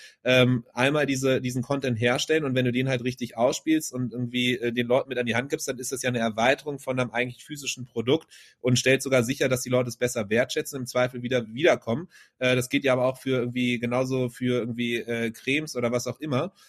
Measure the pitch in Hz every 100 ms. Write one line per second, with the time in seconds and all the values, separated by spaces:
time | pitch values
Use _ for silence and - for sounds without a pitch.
0 | - - 123 127 123 127 120 - 131 151
1 | 143 135 131 131 127 131 127 139 135 113
2 | 120 127 - 156 147 127 127 120 131 131
3 | 120 123 117 - 120 156 - 156 156 127
4 | 123 117 123 123 123 123 120 117 120 127
5 | 135 123 120 113 139 151 - 131 131 135
6 | 131 123 113 107 120 139 151 143 - 127
7 | 123 113 127 123 - 147 139 - 127 120
8 | 113 160 - - - _ 127 127 131 131
9 | 131 131 117 139 139 127 - 123 123 -
10 | 120 120 101 117 127 - 151 139 127 127
11 | 127 127 120 127 110 113 165 123 - 120
12 | 180 - - _ 127 127 123 143 139 127
13 | 127 131 135 131 123 123 123 120 117 123
14 | 131 131 127 - 123 123 117 117 120 117
15 | 110 117 117 113 - 143 156 127 117 123
16 | 123 127 156 127 170 -